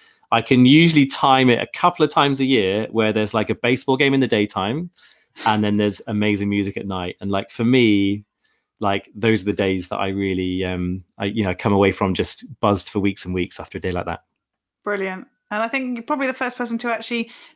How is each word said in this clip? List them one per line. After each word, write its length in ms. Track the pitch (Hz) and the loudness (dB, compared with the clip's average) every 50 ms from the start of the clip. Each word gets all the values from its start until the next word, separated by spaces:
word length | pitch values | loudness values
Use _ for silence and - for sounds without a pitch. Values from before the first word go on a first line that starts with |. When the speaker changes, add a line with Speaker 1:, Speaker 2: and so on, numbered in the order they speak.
| - - _ _ _ _ | -20 -20 _ _ _ _
Speaker 1:
I 120 | - 117 | -2 -2
can 240 | 110 - 135 123 127 | 2 4 4 6 6
usually 400 | 127 139 156 165 170 160 151 139 | 8 8 6 6 6 4 4 2
time 440 | 135 - - - 143 135 131 131 127 | 2 0 0 2 4 4 6 6 4
it 100 | 120 104 | 4 2
a 80 | 101 - | 0 -4
couple 360 | - - - 175 175 - 160 | -4 0 0 0 2 2 0
of 80 | 147 | 0
times 300 | - - 147 143 139 131 | 2 2 2 2 0 0
a 40 | 135 | 0
year 420 | 131 135 117 98 95 95 104 110 - | 2 2 2 2 2 0 0 -2 -2
where 220 | 104 110 110 107 104 | 0 0 0 2 2
there's, 200 | 110 107 104 - | 0 0 0 0
like, 160 | 113 107 - | -2 -2 -2
a 60 | 110 | -2
baseball 400 | - - 120 131 131 - - 135 | -2 0 0 0 0 0 0 0
game 180 | 131 143 139 139 | 2 2 2 2
in 60 | 139 | 2
the 80 | 131 117 | 2 2
daytime 640 | - 107 104 104 - 104 95 101 120 151 175 175 - _ - - _ _ _ _ _ - - | 2 0 0 0 -2 -4 -4 -2 -4 -6 -8 -10 -14 _ -20 -20 _ _ _ _ _ -4 0
and 180 | 113 107 107 107 | 0 2 2 2
then 140 | 104 104 104 | 0 2 2
there's 240 | 104 104 98 - - | 0 0 -2 -4 -6
amazing 440 | - 110 104 104 107 104 98 101 101 | -6 -4 -2 0 0 0 0 0 0
music 260 | 101 101 101 98 98 | 0 0 -2 -2 -4
at 100 | - - | -6 -8
night. 300 | 98 95 92 90 90 - - | -6 -6 -6 -6 -8 -8 -10
And, 100 | - 98 | -8 -4
like, 180 | 101 98 101 - | -4 -4 -4 -6
for 140 | - - 120 | -6 -2 0
me, 640 | 117 123 131 120 110 104 101 98 98 101 104 104 _ _ _ _ _ _ _ _ _ _ _ | 2 4 4 4 4 4 2 2 0 -2 -4 -6 _ _ _ _ _ _ _ _ _ _ _
like, 280 | 107 101 98 98 - - - | -4 -2 -2 -2 -4 -10 -8
those 280 | 107 98 113 113 104 92 | -2 2 2 2 2 0
are 20 | |
the 80 | 104 101 | -2 -2
days 340 | 90 101 98 95 95 87 - | 0 0 0 0 -2 -4 -6
that 140 | - 95 | -6 -4
I 80 | 98 98 | -4 -4
really, 560 | 95 98 98 98 95 92 92 92 92 92 92 | -2 -2 -2 -2 -2 -2 -2 -2 -2 -4 -4
um, 400 | 92 92 90 90 90 90 92 92 _ _ - | -4 -4 -4 -4 -4 -4 -6 -8 _ _ -6
I, 80 | 104 | -6
you 200 | 104 101 113 104 | -4 -2 0 0
know, 100 | 95 90 | 0 -2
come 160 | - - 113 | -2 0 2
away 220 | 101 98 101 95 90 | 4 4 4 4 2
from 200 | - 107 95 92 | 2 0 0 0
just 300 | - 95 - - - - - 139 - | 0 -2 -4 -6 -10 -12 -16 -8 -2
buzzed 300 | - 110 101 92 - - | 0 0 0 0 -2 -4
for 100 | - 104 | -4 -2
weeks 240 | 95 101 95 - - | -2 -2 -2 -4 -6
and 100 | 92 92 | -6 -4
weeks 280 | 92 90 87 - - | -4 -4 -4 -6 -12
after 160 | 90 - - 95 | -14 -12 -12 -8
a 40 | |
day 100 | - 92 | -6 -6
like 160 | 90 90 85 87 | -4 -4 -6 -6
that. 180 | 85 - _ _ _ _ _ _ _ _ _ _ _ _ _ | -8 -10 _ _ _ _ _ _ _ _ _ _ _ _ _
Speaker 2:
Brilliant. 440 | 208 202 196 190 190 185 185 - - _ _ _ _ | -8 -6 -6 -6 -6 -8 -10 -14 -18 _ _ _ _
And 140 | 208 214 226 | -6 -4 -4
I 60 | 226 | -4
think 260 | 254 269 262 254 247 | -4 -4 -4 -4 -6
you're 80 | 233 233 | -8 -6
probably 240 | - 302 269 277 262 | -4 -4 -2 -2 -2
the 60 | 254 | -2
first 240 | - 262 247 247 - | -4 -6 -6 -4 -6
person 200 | 247 226 233 226 | -6 -6 -6 -4
to 120 | - 240 | -4 -4
actually 400 | 233 226 233 - 240 233 226 233 - - - - _ | -4 -4 -4 -4 -4 -4 -4 -6 -10 -18 -20 -20 _